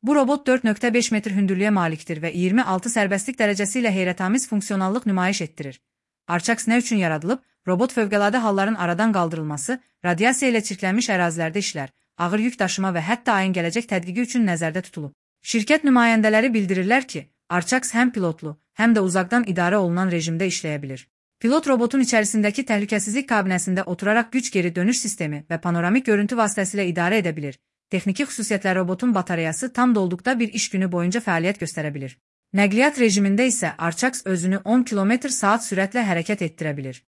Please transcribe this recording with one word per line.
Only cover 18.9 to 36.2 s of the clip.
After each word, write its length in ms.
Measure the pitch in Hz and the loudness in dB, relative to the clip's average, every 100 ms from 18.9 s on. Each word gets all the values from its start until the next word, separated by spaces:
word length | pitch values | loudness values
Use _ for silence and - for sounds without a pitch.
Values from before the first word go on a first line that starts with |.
| 214 | 4
də 80 | 190 | 4
uzaqdan 400 | 180 180 240 233 | 0 2 0 0
idarə 260 | 180 175 208 | 0 2 2
olunan 320 | 180 175 190 | 2 2 0
rejimdə 360 | 175 160 165 190 | 0 -2 -2 -2
işləyə 320 | 180 160 147 | -2 -6 -6
bilir. 240 | 143 131 - _ _ _ | -8 -12 -16 _ _ _
Pilot 260 | 226 294 311 | 2 2 2
robotun 320 | 254 240 269 | 2 2 2
içərisindəki 600 | 247 233 208 220 208 208 269 | 2 2 2 2 0 -2 -2
təhlükəsizlik 600 | 208 202 214 202 233 277 | -2 0 -2 -2 -4 0
kabinəsində 540 | 220 190 180 185 185 185 | 0 2 -2 0 -2 -2
oturaraq 440 | 175 196 220 226 | -2 2 2 2
güc 180 | 262 240 | -2 -2
geri 220 | 196 175 | 0 0
dönüş 240 | 170 185 247 | 0 0 0
sistemi 460 | 208 - 156 147 151 | -4 -4 -6 -6 -6
və 80 | 165 | -4
panoramik 460 | 175 170 175 240 262 | -2 0 2 0 2
görüntü 320 | 208 208 240 | 0 2 0
vasitəsilə 480 | 214 208 190 202 185 | 0 0 -4 -2 -2
idarə 300 | 170 170 214 | 0 0 0
edə 140 | 175 156 | 0 -4
bilir. 220 | 147 - _ _ _ | -8 -12 _ _ _
Texniki 360 | 190 196 185 269 | -4 -2 -2 -4
xüsusiyyətlər: 480 | - 208 202 196 185 | -4 -4 -2 0 0
robotun 320 | 180 185 247 | -2 0 0
batareyası 580 | 202 180 170 160 160 254 | 0 0 -2 -2 -4 -6
tam 220 | 247 247 | 0 2
dolduqda 440 | 214 185 180 240 254 | 4 2 -2 -2 0
bir 140 | 226 | -2
iş 160 | 214 - | -2 -4
günü 180 | 190 190 | -2 0
boyunca 280 | 175 175 220 | 0 0 -2
fəaliyyət 420 | 226 170 175 202 | 0 0 0 -2
göstərə 300 | 165 - 151 | -6 -6 -6
bilir. 240 | 143 135 - _ _ _ | -6 -10 -14 _ _ _
Nəqliyyat 440 | 190 202 208 285 285 | 2 2 4 2 4
rejimində 460 | 233 196 196 202 254 | 2 4 2 2 2
isə 260 | 240 165 - | 0 -4 -2
Arçaks 480 | 170 165 254 254 196 | -4 0 -2 -2 -4
özünü 340 | 185 180 190 | -2 0 -2
on 180 | 196 247 | 2 2
kilometr 480 | 247 208 196 247 277 | 2 0 2 0 -2
saat 340 | 247 196 226 | -2 2 0
sürətlə 400 | - 185 190 247 | 0 -2 0 0
hərəkət 400 | 214 170 | 0 0